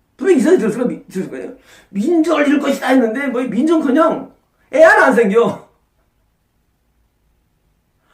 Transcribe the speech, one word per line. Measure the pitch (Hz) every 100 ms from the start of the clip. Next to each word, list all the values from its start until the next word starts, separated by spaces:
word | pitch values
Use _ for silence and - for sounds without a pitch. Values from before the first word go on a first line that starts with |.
| _ -
분명히 | 320 330
이삭이 | 285 370
들었을 | 214 240
거야, | 233
미-, | 147 -
들었을 | 185 156
거예요. | 131 - - _ - _
"민족을 | 196 240 339 320 294 277
이룰 | 285
것이다." | - - -
했는데, | 262 226 247 277
뭐, | 240
민족은커녕 | 254 202 311 330 285 262 320 - - _ _ _ _
애 | -
하나 | 320 807 277
안 |
생겨. | 226 220 220 214 - - _ _ _ _ _ _ _ _ _ _ _ _ _ _ _ _ _ _ _ _ _ _ _ _